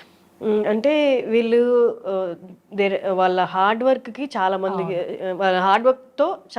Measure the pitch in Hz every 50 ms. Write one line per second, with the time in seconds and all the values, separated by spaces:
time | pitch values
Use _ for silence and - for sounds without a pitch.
0 | - - _ _ _ _ _ _ - 220 214 214 208 214 214 226 220 285 302 302
1 | 294 277 262 247 - 202 220 233 226 226 226 240 240 240 247 240 240 226 220 -
2 | - 185 196 190 190 180 170 170 175 185 185 - _ _ 208 202 202 196 196 -
3 | - 196 190 185 185 185 185 185 180 170 170 190 190 202 220 226 240 262 262 254
4 | 262 233 220 247 285 277 - 220 190 185 196 190 190 190 196 190 175 - 175 175
5 | 175 - - - 185 185 180 170 196 190 185 185 185 196 196 220 233 254 262 262
6 | - - _ - 285 349 381 - - - -